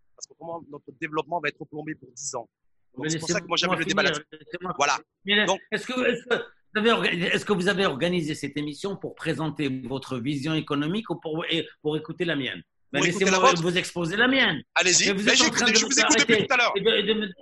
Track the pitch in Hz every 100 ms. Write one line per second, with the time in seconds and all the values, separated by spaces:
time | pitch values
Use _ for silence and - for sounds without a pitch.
0 | _ _ - - 165 165 151 143 - 135
1 | 160 156 151 175 151 - 156 156 151 151
2 | 123 120 - 127 110 _ _ _ _ -
3 | 151 160 160 202 170 170 170 170 160 156
4 | - 151 - 156 - 175 180 165 143 135
5 | - _ 190 208 196 190 - 214 - 254
6 | 240 240 - 226 - _ _ 214 220 208
7 | 180 175 175 196 - 196 185 190 190 135
8 | 170 180 151 151 143 147 151 143 202 190
9 | 143 - 160 139 160 - 143 131 120 131
10 | - 127 123 143 147 156 156 143 147 208
11 | 220 160 165 156 156 165 151 - 151 151
12 | 151 160 175 147 123 92 - _ _ 143
13 | 170 196 190 190 247 170 165 180 165 175
14 | 170 202 254 269 226 135 - - 175 175
15 | 196 196 208 254 320 226 226 220 226 277
16 | - 302 254 220 - 247 226 202 202 214
17 | 196 220 214 175